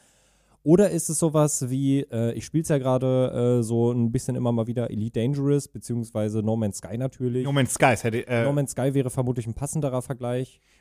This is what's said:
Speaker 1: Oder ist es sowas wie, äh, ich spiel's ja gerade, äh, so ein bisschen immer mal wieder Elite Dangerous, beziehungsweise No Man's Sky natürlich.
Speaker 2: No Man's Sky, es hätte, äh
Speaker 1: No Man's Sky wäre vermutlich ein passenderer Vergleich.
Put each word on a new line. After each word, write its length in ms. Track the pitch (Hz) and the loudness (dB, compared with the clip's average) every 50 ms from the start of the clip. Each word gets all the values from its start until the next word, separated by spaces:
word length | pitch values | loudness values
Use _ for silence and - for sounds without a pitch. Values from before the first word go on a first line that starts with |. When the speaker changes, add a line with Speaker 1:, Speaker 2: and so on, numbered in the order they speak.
| _ _ _ _ _ _ _ _ _ _ _ _ - | _ _ _ _ _ _ _ _ _ _ _ _ 2
Speaker 1:
Oder 260 | 147 165 185 208 185 | 4 6 6 6 4
ist 180 | 170 165 - - | 2 0 -2 -2
es 100 | 156 - | -2 0
sowas 500 | 170 160 147 156 151 147 - - 139 123 | 0 2 4 4 2 2 2 -2 -4 -2
wie, 320 | 131 135 139 135 139 139 131 - | -2 0 2 2 2 0 0 -2
äh, 220 | - 113 117 117 120 | -2 -2 -2 -2 -2
ich 100 | 123 - | -4 -8
spiel's 240 | - - 156 170 - | -2 -2 -2 0 2
ja 80 | 160 | 0
gerade, 800 | 139 127 131 127 127 135 131 127 127 127 123 - 120 120 123 123 123 | 0 2 2 0 2 2 2 2 2 2 0 0 0 2 2 2 2
äh, 40 | 117 | 2
so 280 | 107 117 117 117 120 | 2 2 2 2 2
ein 220 | 120 123 117 113 117 | 2 2 0 0 0
bisschen 240 | 131 - - 123 | -2 -2 -2 -4
immer 160 | 123 123 120 120 | -2 0 0 0
mal 120 | 117 113 | 0 -2
wieder 240 | 117 117 123 117 113 | -2 -2 -4 -4 -4
Elite 280 | - 107 107 117 - 117 | -4 -4 -4 -4 -2 -2
Dangerous, 480 | 110 127 143 143 139 143 143 143 - | 0 0 0 0 0 2 2 0 0
beziehungsweise 760 | - - 107 - - 120 120 113 113 - 110 107 107 107 110 | -4 -14 -14 -8 -6 -4 -4 -4 -4 -4 -2 -2 -2 0 0
No 140 | 104 110 113 | 0 0 0
Man's 220 | 113 113 101 - | 0 0 -2 -4
Sky 200 | - - 85 101 | -6 -10 -10 -8
natürlich. 460 | 117 127 135 - - 127 123 120 127 127 | -6 -6 -6 -6 -4 -4 -4 -2 -2 -2
Speaker 2:
No 80 | 143 | 0
Man's 220 | 139 143 131 - - | 2 2 2 2 2
Sky, 140 | - 151 135 | 4 4 4
es 140 | 117 - - | 4 4 0
hätte, 200 | 117 107 120 - | -2 -2 -2 -4
äh 180 | - 123 117 117 | -2 0 0 2
Speaker 1:
No 80 | 127 143 | 2 2
Man's 180 | 147 139 - | 0 -2 -2
Sky 220 | - - 123 143 131 | -4 -2 -2 0 0
wäre 160 | 139 127 127 | 0 -2 -2
vermutlich 360 | - 135 127 123 123 131 110 | -2 -2 -2 -2 -2 -4 -4
ein 100 | 117 110 | -8 -8
passenderer 460 | - 139 143 - 160 147 135 123 127 | -8 -8 -6 -4 -2 -2 -2 -2 -4
Vergleich. 600 | 120 - 135 113 127 120 123 127 131 - - _ _ _ _ _ | -6 -6 -8 -6 -4 -4 -4 -4 -4 -6 -10 _ _ _ _ _